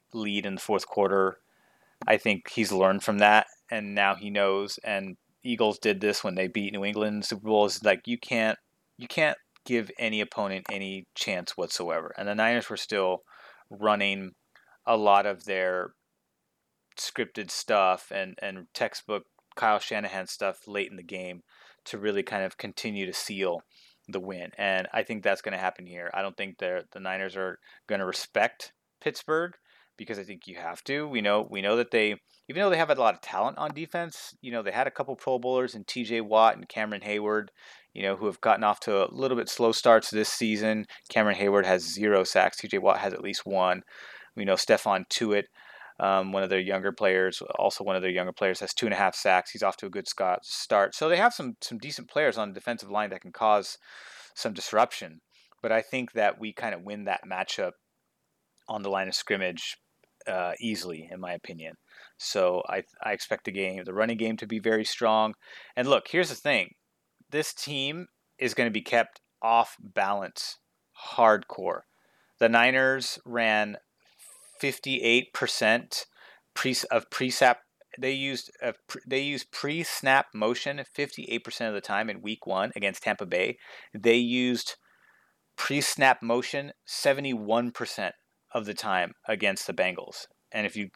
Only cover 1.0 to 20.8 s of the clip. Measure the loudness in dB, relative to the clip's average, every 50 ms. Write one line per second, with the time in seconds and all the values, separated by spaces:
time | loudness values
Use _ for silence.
1 | 2 4 4 4 2 2 0 -4 _ _ _ _ _ _ _ _ _ _ _ _
2 | 0 2 2 2 2 0 0 0 -4 -6 -4 -2 -2 0 2 4 4 4 4 2
3 | 0 -2 4 6 8 8 8 8 6 2 -4 _ _ -8 -8 -6 -6 -4 0 2
4 | 2 2 2 0 -4 -4 0 2 2 2 2 0 -2 -4 -8 -10 -6 -4 -4 -4
5 | -4 -8 -12 -16 _ _ _ _ -6 -4 0 2 2 2 2 2 0 0 0 2
6 | 0 0 0 0 -4 -4 -2 -2 -2 -2 -2 -4 -4 -4 -4 -4 -4 -4 -2 -2
7 | -2 -2 -2 -4 -4 -6 -6 -6 -2 2 4 4 4 4 2 2 2 2 2 2
8 | 0 -4 -6 -6 -4 -4 -2 0 0 0 0 -4 _ _ _ _ _ _ _ -18
9 | -14 -6 0 2 2 2 2 -2 _ _ _ _ _ -2 0 0 0 -4 -6 -4
10 | -4 -2 0 -2 -2 -2 -2 -4 -4 -2 -4 -6 -8 -8 -8 -6 -6 -8 -8 -10
11 | -12 _ _ -6 -4 -4 -4 -4 -6 -6 -6 -6 -6 -4 -4 -4 -4 -2 -2 -4
12 | -4 -6 -10 -8 -6 -4 0 2 2 2 2 0 -2 -4 -8 -10 -6 -2 0 0
13 | 2 2 0 -2 -6 _ -20 -20 -20 -20 -20 -20 _ _ -8 0 2 4 4 4
14 | 2 0 -2 -4 -6 -12 -14 _ _ _ _ -20 _ _ _ _ _ 2 2 6
15 | 8 8 8 8 6 4 -2 -4 -4 -4 -2 0 0 0 0 -2 -4 -6 -10 _
16 | _ _ _ _ _ _ _ _ _ _ _ _ _ _ _ _ _ _ _ -10
17 | -10 -6 -6 -6 -6 -6 -8 -10 -10 -8 -8 -6 -2 2 2 4 4 4 2 0
18 | -2 -8 -8 -8 -8 -8 -8 -10 -10 -10 -10 -12 -14 -16 -6 -4 -4 -4 -4 -8
19 | -6 -6 -6 -6 -6 _ _ _ _ _ _ 0 2 2 2 2 0 -4 -6 -6
20 | -6 -6 -8 -8 -8 -10 -6 -4 -4 -4 -4 -6 -10 -6 -4 -4